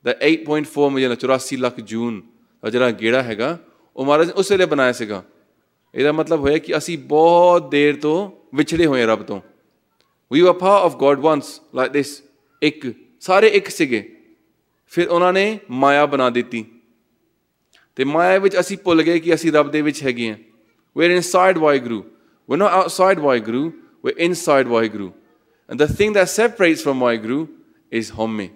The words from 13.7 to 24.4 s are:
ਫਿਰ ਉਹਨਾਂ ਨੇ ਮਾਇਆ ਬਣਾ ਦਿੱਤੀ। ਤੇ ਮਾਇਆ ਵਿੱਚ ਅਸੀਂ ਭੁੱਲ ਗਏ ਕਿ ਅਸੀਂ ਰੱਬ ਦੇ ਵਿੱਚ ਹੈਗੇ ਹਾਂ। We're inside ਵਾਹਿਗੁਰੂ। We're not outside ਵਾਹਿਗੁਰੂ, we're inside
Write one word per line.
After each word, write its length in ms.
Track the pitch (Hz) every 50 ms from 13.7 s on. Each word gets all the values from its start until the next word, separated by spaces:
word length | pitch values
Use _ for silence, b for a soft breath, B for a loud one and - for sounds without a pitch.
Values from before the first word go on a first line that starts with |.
| - - 170 139 120 107 98 - - _ _ _ _ _ _ _ _ _ _ _ _ _ _
ਫਿਰ 220 | _ - 170 175 170
ਉਹਨਾਂ 240 | 175 170 180 180 185
ਨੇ 260 | 190 196 208 220 208 - -
ਮਾਇਆ 360 | 123 127 135 139 143 143 147
ਬਣਾ 240 | 143 143 135 127 123
ਦਿੱਤੀ। 340 | 120 120 120 123 - 117 110 107 _ _ _ _ _ _ _ _ _ _ _ _ _ _ _ _ _ _ _ _ b b b b b
ਤੇ 80 | - 131
ਮਾਇਆ 340 | 139 147 160 175 180 190 196
ਵਿੱਚ 220 | 196 196 - 180
ਅਸੀਂ 180 | 175 - 196 190
ਭੁੱਲ 240 | - 185 170 160 156
ਗਏ 160 | 160 170 170
ਕਿ 160 | 160 170 165
ਅਸੀਂ 180 | 156 165 165 151
ਰੱਬ 180 | 151 147 143
ਦੇ 120 | 143 151 147
ਵਿੱਚ 200 | 151 143 139 139
ਹੈਗੇ 280 | 135 123 120 120 113
ਹਾਂ। 60 | 107 104 - _ _ _ _ _ _ _ _ _ _ -
We're 180 | 160 175 180 180
inside 420 | 170 175 - 185 185 185 190 165
ਵਾਹਿਗੁਰੂ। 440 | 156 151 143 139 123 120 117 104 90 - b b b b b b b - 123
We're 100 | 160 202
not 220 | 208 175 190 185
outside 360 | 170 - - 185 190 190 170
ਵਾਹਿਗੁਰੂ, 520 | 147 143 131 120 107 110 113 127 147 165 165 B B B B B B
we're 220 | - - - 170 175
inside 400 | 180 170